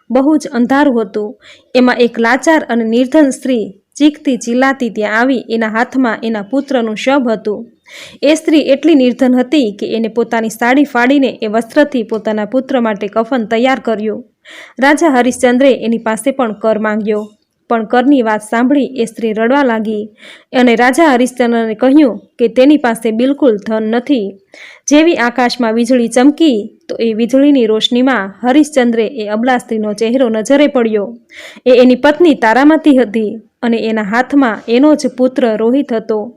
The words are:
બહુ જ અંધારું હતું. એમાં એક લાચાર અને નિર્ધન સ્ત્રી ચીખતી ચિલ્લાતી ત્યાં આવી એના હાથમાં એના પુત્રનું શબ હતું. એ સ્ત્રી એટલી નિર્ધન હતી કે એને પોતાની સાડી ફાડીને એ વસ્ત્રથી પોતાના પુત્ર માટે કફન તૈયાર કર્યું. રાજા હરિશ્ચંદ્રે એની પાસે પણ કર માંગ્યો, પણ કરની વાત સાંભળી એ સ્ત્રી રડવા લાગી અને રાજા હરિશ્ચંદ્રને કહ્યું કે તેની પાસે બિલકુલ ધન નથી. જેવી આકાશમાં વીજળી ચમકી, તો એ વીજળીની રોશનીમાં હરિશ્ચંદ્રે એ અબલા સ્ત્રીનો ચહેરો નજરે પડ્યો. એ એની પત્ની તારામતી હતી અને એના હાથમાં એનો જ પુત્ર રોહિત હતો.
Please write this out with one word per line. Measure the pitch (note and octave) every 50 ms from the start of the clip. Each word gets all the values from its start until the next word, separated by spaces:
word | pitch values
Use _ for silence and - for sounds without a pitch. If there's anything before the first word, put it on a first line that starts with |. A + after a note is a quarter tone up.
| _ -
બહુ | A3+ B3+ C4 D4 D#4
જ | D4 - -
અંધારું | - A#3 B3 - C4+ C#4 D4+ D4 A#3+
હતું. | A#3 A3 F#3 - G#3+ G#3 G#3 B3+ _ _ - - _ _ _ -
એમાં | B3+ B3+ B3 A#3+ A#3+
એક | B3 A#3 A#3
લાચાર | A3+ A3+ A3+ B3 C4+ C4+ E4 D#4+ D#4 - -
અને | A#3 A#3 A3+
નિર્ધન | A3 A3+ A#3+ C4 B3 B3+ D#4 D4+ C4+
સ્ત્રી | B3+ - - B3+ C4 A#3 G3 G3 - _ _ _ _
ચીખતી | - C#4+ D4+ D4 - - C#4+ B3+
ચિલ્લાતી | G#3+ - - A#3 B3+ C4 C4+ C#4 C#4 B3+ A3+
ત્યાં | F#3 G#3+ G#3 G3+ G#3 A3
આવી | A#3+ C4+ C4+ A3+ - -
એના | A3+ A3+ A3+ A3 G#3
હાથમાં | A3 B3 A#3+ - C4 C4 A3+ G3 - -
એના | A3+ A3+ G#3+ G3 G3+
પુત્રનું | - C#4 C#4 C#4 C4 B3 A3+ A3 G#3+
શબ | G3 - B3+ C4+ D4 B3 A#3+
હતું. | A3 G3+ - G#3+ G3+ G#3 A#3 - _ _ _ _ - - - - - -
એ | - C#4 D#4+
સ્ત્રી | D#4 D4+ - D#4 D4+ B3+ - C4+
એટલી | C4+ - D#4 E4+ C#4 B3+
નિર્ધન | B3 A#3+ B3 C4+ B3 B3+ B3+
હતી | A#3+ B3+ - D#4 B3+ G#3 G3+
કે | - A3 - -
એને | A3 A3+ A3
પોતાની | A3 A#3+ A#3 A#3 A#3+ A3+ A3+ A3 A3
સાડી | - A#3+ A#3+ B3+ C#4+ D4 C#4 -
ફાડીને | A#3+ A#3+ B3+ C#4+ D4 C4+ A3+ - -
એ | - A3 G#3
વસ્ત્રથી | A3+ A#3 A#3 - D4+ D4 D4 - B3 G#3+ A#3
પોતાના | A3+ A3 G#3+ A3 G#3+ G#3+ G#3 G3+ A3
પુત્ર | C4 B3+ C4 D4 B3+
માટે | A#3 A3 G#3+ F#3+ G#3+ G3+ -
કફન | A3 A3+ A3+ C#4 B3+ A3
તૈયાર | G3 A#3 A3+ A#3+ C4 C4 B3 -
કર્યું. | A#3 A3+ G3+ G#3+ G#3+ G#3 A3 B3 _ _ _ _ - - - - - _ -
રાજા | B3 C#4 D4+ C#4+ E4 D#4+ C4+
હરિશ્ચંદ્રે | B3 A#3+ B3+ A#3+ - - B3 B3 B3 C#4 C#4 A#3 - -
એની | A3+ A#3 A3+ A#3
પાસે | A3 A3 - - C#4
પણ | C4+ C4+ B3+ A3+ G#3 G#3+
કર | - A3 A3 G#3+
માંગ્યો, | A3 G#3+ G#3+ A3 G#3 G#3+ G#3+ G#3 G#3+ G#3+ _ _ _ _ _ _ _ -
પણ | A#3+ A3+ A3
કરની | G#3+ - B3 B3 C4+ D4 C4+ A3+
વાત | A3 G#3+ G#3+ G#3+
સાંભળી | - - A#3 B3 B3+ C#4+ C#4+ B3 - - -
એ | A3+
સ્ત્રી | A3+ - - A#3 A3 G#3+
રડવા | G#3+ A3+ A#3 C4+ C#4+ C#4+
લાગી | B3 A3+ A3 G#3+ G#3+ A3 G#3 G#3+ A3 _ _ - - - - _ _ -
અને | B3+ B3 B3 A#3
રાજા | A3 A#3+ B3+ B3+ D#4 E4+ D#4
હરિશ્ચંદ્રને | C4 A#3+ B3+ B3 - - B3 A#3 A#3 A#3 A3+ A3+ A3
કહ્યું | G#3+ B3+ C4 C4+ D#4 D4+ A#3+ G3 G3+ - _ _
કે | - A#3+ A3+
તેની | - B3+ B3+ C#4+ D4+ C#4+ D4
પાસે | A#3+ A3+ A3+ - A#3
બિલકુલ | A3 A3 B3 C4+ C#4+ C#4 D#4 C4 G#3+
ધન | G3+ - A3 A3 A3 A3 G#3+
નથી. | A3+ A#3+ B3 - C#4+ B3 G3 G3 G3 - _ _ - - - - - _ _
જેવી | - C#4+ D4 D#4+ E4+ E4+
આકાશમાં | - A#3 A#3+ A#3 - B3 A#3+ - - A#3+ A3+ A3
વીજળી | A#3 A#3+ A3+ C4 B3+ A#3 A3+ A#3
ચમકી, | B3 B3 D4 D4 - E4 D#4 B3 G#3 G#3 A3 - _ _
તો | - B3+ -
એ | A3+ A#3 A3
વીજળીની | G#3 A#3+ G#3 - C4+ C#4 D4 C#4+ C4+ A#3 G#3
રોશનીમાં | A3 A3 - - A#3+ B3 B3+ C4+ C4 A3 F#3+ G3 G3 -
હરિશ્ચંદ્રે | - B3 C4 D4+ D4 D4 - C4 B3 A#3+ A3+ A3+ A3 - D4 B3
એ | G#3+
અબલા | G3+ G#3 A3 A#3 C4 B3+ A#3+
સ્ત્રીનો | - - A3+ A3 G#3+ G#3+ G#3
ચહેરો | G#3 A3+ A3+ A#3 C#4 C#4 A3+
નજરે | A3 A3 G#3+ - C#4 C#4+ D4
પડ્યો. | C#4+ C#4+ B3+ A#3 A3 G#3+ G#3 G3 A#3+ A#3 - _ _ - - - - - - -
એ | B3 B3+
એની | A#3 B3+ B3+ B3+ B3 B3+
પત્ની | D4 D4+ D#4+ F4 F4 C#4
તારામતી | F#3 A#3+ A3 A3 A#3+ C#4 D4 D#4+ D4+ D#4 D#4 C#4 B3+
હતી | A#3+ G#3 G3+ A3+ A3 G3+ A3 A3 - _ _ _
અને | - A#3+ A#3 A3+ G#3 A3
એના | A3 A3 G#3+ F#3+
હાથમાં | G#3+ A#3+ B3+ B3 C#4+ C#4+ C4+ A#3 G#3 - -
એનો | - A3+ A#3+ C#4 D4+ D4+
જ | D4 - B3+ B3+
પુત્ર | - B3+ B3+ B3+ - C4+ A#3 A3
રોહિત | G#3 A3 A3+ B3 C#4+ C#4 - A#3
હતો. | A3+ A3 - A3 G#3+ G#3 A#3+ -